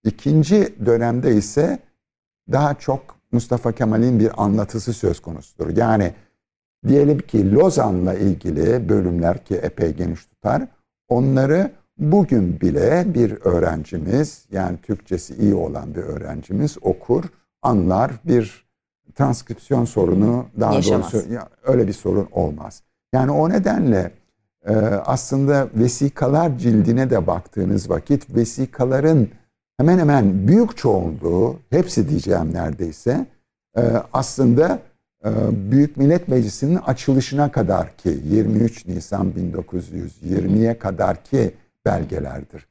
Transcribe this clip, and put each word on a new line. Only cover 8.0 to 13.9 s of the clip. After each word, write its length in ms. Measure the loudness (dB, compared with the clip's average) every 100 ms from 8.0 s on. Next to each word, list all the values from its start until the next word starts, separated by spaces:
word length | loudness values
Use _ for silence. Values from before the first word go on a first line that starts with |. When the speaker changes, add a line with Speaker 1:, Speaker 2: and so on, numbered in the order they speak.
| -2
Speaker 1:
ilgili 760 | 0 0 0 -4 0 0 0 2
bölümler 560 | 0 0 0 0 -2 -4
ki 100 | -6
epey 380 | -4 -4 -4
geniş 320 | -2 -6 -6 _
tutar, 420 | _ -4 -2 -4 _ _ _ _
onları 600 | 0 2 2 2 0 -2 -6 _ -6
bugün 640 | 2 2 4 2 0 0
bile 440 | -2 2 2 2 0
bir 180 | 0 0
öğrencimiz, 1120 | 0 0 0 0 -2 -6